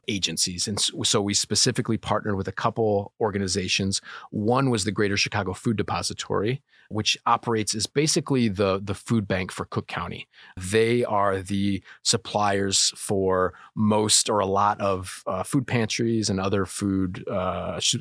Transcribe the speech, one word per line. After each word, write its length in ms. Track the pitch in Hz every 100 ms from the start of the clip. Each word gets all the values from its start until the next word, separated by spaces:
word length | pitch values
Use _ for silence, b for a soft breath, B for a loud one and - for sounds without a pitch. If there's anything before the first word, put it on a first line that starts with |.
| -
agencies. 600 | 104 85 82 - 87 -
And 100 | 104
s-, 140 | - -
so 180 | 117 110
we 140 | 101
specifically 640 | 101 - 104 - 120 113 110
partnered 380 | - 104 107 98
with 100 | 95
a 60 |
couple 600 | - 117 113 110 101 101 -
organizations. 800 | 110 98 95 92 92 - 98 98 B B B
One 400 | 104 104 123 135
was 140 | 117
the 80 | 98
Greater 240 | 101 104 98
Chicago 380 | - 104 92
Food 220 | 92 120 107
Depository, 840 | 101 - 87 - - 98 104 135 b b b
which 300 | 107 104 - -
operates 480 | 117 - 113 104
as 140 | 107 98
basically 580 | 143 151 170 151 135 117
the, 340 | 95 98 98
the 140 | 101
food 320 | 98 - 117 98
bank 240 | 92 92
for 140 | -
Cook 240 | 92 - -
County. 400 | - 87 85 - B B -
They 480 | 92 110 113 120
are 380 | 117 104 101 95
the 400 | 90 101 98 95 B B
suppliers 880 | - 117 - 107 104 101 98 95 -
for 600 | - - 101 92 92 92 B B
most 560 | - 107 107 107 - -
or 80 | 107
a 80 | 98
lot 340 | 98 101 104
of, 440 | 98 95 95 - -
uh, 160 | 92
food 240 | 90 139 120
pantries 640 | 123 110 - 117 113 104
and 80 | 95
other 260 | 95 101
food, 640 | 92 - 101 95 95 92 -
uh, 520 | 95 92 90 87 90
sh-, 160 | - -